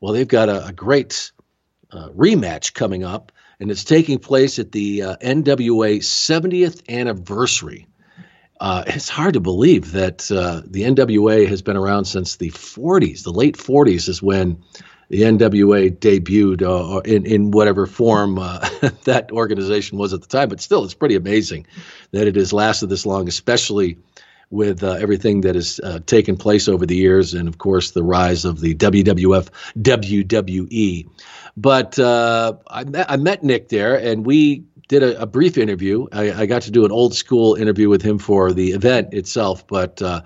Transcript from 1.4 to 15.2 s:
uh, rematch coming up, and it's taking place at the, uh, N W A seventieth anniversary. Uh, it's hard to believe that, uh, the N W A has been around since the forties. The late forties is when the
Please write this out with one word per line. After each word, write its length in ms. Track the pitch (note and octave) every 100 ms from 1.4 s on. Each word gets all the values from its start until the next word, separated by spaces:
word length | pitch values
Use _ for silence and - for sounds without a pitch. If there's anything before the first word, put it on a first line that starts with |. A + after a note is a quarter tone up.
| _ _ _ _ _
uh, 180 | F2 D#2+
rematch 640 | F2 D#3+ G#3 F#2+ D#2+ -
coming 320 | - A2 F#2
up, 280 | F#2 G#2 - _ _ -
and 100 | G2+
it's 140 | G2
taking 340 | - D#3+ D#3 C3
place 400 | - C3 C3+ -
at 140 | A2
the, 300 | G#2+ G2+ G2+
uh, 140 | F#2+ F#2
N 200 | B2+ C#3+
W 420 | C#3+ C3+ A#2 A2+
A 160 | A2 G#2
seventieth 840 | - - - D#3+ F3 F3+ F3 E3+ -
anniversary. 960 | A#2+ B2 G2 F#2 G2+ B2+ - - - - _ _ - - _ _ -
Uh, 240 | - F2+ -
it's 220 | C#3+ -
hard 260 | - E3+
to 60 | C#3
believe 520 | F2+ F2+ C#3+ E3 D#2
that, 380 | F2+ F#2 - -
uh, 320 | G2+ F2+ E2+ D#2
the 180 | F#2+
N 100 | A2+ C3+
W 340 | A#2+ G#2 G#2+
A 160 | A2 G2
has 160 | G2
been 140 | F#2 G2
around 260 | G2 G2+
since 320 | F#2+ G2 F2+ -
the 140 | E2+
forties. 720 | - - - D3+ F#3+ F#2 C2+
The 100 | -
late 240 | F2 C3+ -
forties 520 | - C#3 C#3 F2 F#2+
is 140 | F2
when 400 | G2 G2 F2+ E2+ - - - _ -
the 160 | G2